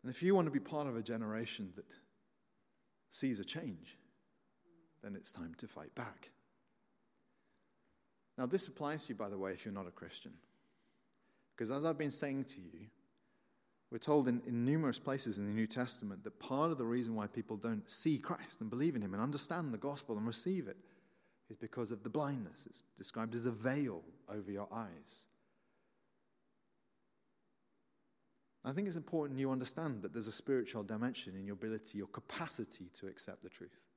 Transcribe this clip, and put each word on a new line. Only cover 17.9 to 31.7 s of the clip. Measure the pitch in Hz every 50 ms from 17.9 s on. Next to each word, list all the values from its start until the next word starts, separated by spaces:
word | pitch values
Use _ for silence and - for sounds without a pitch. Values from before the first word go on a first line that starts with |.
| - - - 170 151
Christ | 135 - - 170 - - - - -
and | 113 110
believe | 107 120 147 170 147
in | 120
him | 101 98 95
and | 101
understand | 113 139 143 139 - - 170 175 165 143
the | 117
gospel | 107 - 139 143 139 - - 113
and | 104 107
receive | 120 117 - - 180 190 185 139
it | 101 98 - - - - - _ _ _ _ _ _ _ _ _ _
is | 110
because | - - 110 - 127 120 101
of | 117 101
the | 104 113
blindness. | 107 151 147 139 143 127 107 87 - - -
It's | - - - - _ _
described | - 95 - - 117 113 113 113
as | 120 117
a | 127
veil | 117 104 107 127 131 147 147 123 98 82 - 80 - - -
over | - 101 107 98 95
your | 101 98 101 - -
eyes. | 117 113 101 82 - - - - - - - _ _ _ _ _ _ _ _ _ _ _ _ _ _ _ _ _ _ _ _ _ _ _ _ _ _ _ _ _ _ _ _ _ _ _ _ _ _ _ _ _ _ _ _ _ _ _ _ _ _ _ _ _ _ _ _ _ _ _ _ _ _ _ _ _ _ _
I | 127
think | 135 165 208
it's | 196 165
important | 170 147 - - 165 147 143 135 131
you | 135 135
understand | 131 131 131 123 - - 165 156 131 104
that | 92 101
there's | - 117 107
a | 107
spiritual | - - - - 139 127 113 - - 113
dimension | 104 98 110 107 117 123 127 - - 101 92
in | 95 98
your | 101 101
ability, | 95 - 110